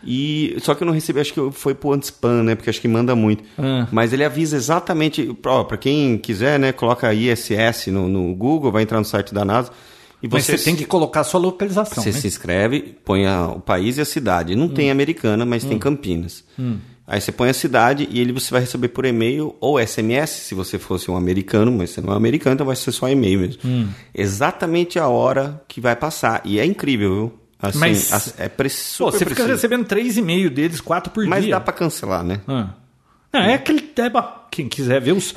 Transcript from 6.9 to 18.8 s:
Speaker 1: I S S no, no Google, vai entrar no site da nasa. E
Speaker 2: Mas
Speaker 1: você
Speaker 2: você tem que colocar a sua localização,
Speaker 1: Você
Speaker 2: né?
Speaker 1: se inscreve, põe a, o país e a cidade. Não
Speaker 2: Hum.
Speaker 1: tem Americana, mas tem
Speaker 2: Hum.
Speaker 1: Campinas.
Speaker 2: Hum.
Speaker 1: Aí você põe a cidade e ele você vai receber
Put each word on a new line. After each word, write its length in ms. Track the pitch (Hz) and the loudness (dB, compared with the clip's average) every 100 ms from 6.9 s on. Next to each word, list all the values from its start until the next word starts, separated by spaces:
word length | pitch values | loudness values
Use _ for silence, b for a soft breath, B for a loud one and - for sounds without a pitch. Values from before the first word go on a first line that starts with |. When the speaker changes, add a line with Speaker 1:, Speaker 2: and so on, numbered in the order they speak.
| 123 117 | 2 2
Speaker 1:
I 160 | 107 120 | 2 2
S 240 | 117 - | 0 0
S 360 | 104 113 117 - | 2 2 0 -2
no, 180 | 95 92 | 0 0
no 260 | 95 90 | 0 0
Google, 360 | 90 117 156 135 | 0 0 2 2
vai 120 | 107 | 2
entrar 160 | 110 113 | 2 0
no 60 | |
site 280 | 107 107 101 | 0 -2 -2
da 100 | 101 | -2
nasa. 260 | 101 110 123 B B B B B | 2 0 0 B B B B B
E 60 | 120 | -2
Speaker 2:
Mas 140 | 131 | 0
Speaker 1:
você 120 | 143 147 | 2 0
Speaker 2:
você 60 | |
tem 120 | - 165 | 0 -2
que 80 | |
colocar 360 | 147 185 156 156 | 2 2 2 0
a 40 | |
sua 160 | 147 180 | 0 2
localização, 600 | 180 180 202 190 214 - | 0 0 -2 0 -2 -2
Speaker 1:
Você 80 | 107 | -2
Speaker 2:
né? 80 | 113 | -2
Speaker 1:
se 80 | 104 | -4
inscreve, 720 | - 87 90 107 143 - - | -6 -2 2 2 0 -4 -16
põe 220 | - 98 95 | 0 2 4
a, 220 | 95 85 | 2 0
o 120 | - | -4
país 380 | - 92 101 131 | -2 0 2 0
e 20 | |
a 40 | |
cidade. 500 | 147 - 117 90 85 | -2 -2 0 0 0
Não 120 | 98 165 | 0 0
Speaker 2:
Hum. 80 | |
Speaker 1:
tem 160 | 139 143 | 2 2
Americana, 540 | 135 139 120 117 107 120 | 2 2 0 0 2 2
mas 180 | 120 | -2
tem 120 | 135 107 | -2 0
Speaker 2:
Hum. 40 | |
Speaker 1:
Campinas. 640 | 135 143 98 85 85 - _ - | 0 -2 -2 -4 -4 -12 _ -8
Speaker 2:
Hum. 180 | 127 107 B B - | -4 -4 B B -4
Speaker 1:
Aí 140 | 101 | -4
você 100 | - | -4
põe 180 | - 123 | 0 0
a 60 | |
cidade 540 | 131 156 123 117 139 147 | 2 2 4 4 2 -2
e 100 | 117 | 0
ele 120 | 123 | 0
você 180 | 123 - | -2 0
vai 100 | 123 | 0
receber 280 | 123 135 | 0 -2